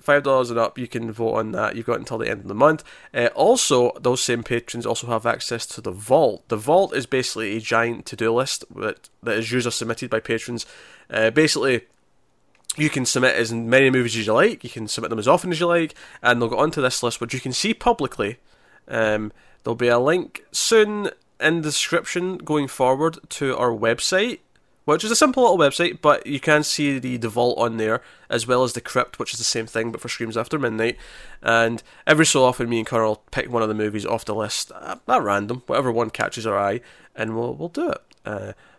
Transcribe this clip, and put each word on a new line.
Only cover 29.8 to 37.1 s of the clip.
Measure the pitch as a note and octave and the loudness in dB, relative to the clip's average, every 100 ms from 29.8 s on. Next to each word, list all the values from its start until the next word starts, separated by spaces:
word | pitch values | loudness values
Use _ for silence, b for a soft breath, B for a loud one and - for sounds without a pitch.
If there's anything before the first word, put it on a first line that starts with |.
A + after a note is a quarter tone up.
| A#2 | -4
but | A2+ | -6
for | A#2+ | -10
Screams | - A2+ A2+ | -8 -6 -4
After | A2+ D#3 | -4 -2
Midnight. | B2 A2 A#2 - B B B B | -2 0 -2 -2 B B B B
And | - A2+ A2+ A#2 b b - | 2 4 4 0 b b 4
every | D#3 | 4
so | E3 C#3 | 6 6
often, | B2+ B2 A#2+ | 4 2 0
me | A#2 | -2
and | A2 | 0
Connor | A#2 | 0
will | A2 G#2+ _ | 0 -2 _
pick | - - | -6 -2
one | A#2+ | -2
of | A2 | 0
the | |
movies | G#2+ G#2+ G#2 G#2+ | 0 -2 -4 -4
off | A2+ | -4
the | - | -4
list, | G#2+ G#2 - - | -6 -4 -6 -8
uh, | - - - - | -12 -14 -10 0
at | B3 | 2
random, | G#2+ G2+ G#2 B2+ - | 2 0 -2 -6 -2
whatever | B2 B2+ | 0 0
one | A#2 A2 | 0 -2
catches | - - - A2 | -2 -4 -4 -2
our | G2+ | 0
eye, | G2+ A#2 b b b | 0 -2 b b b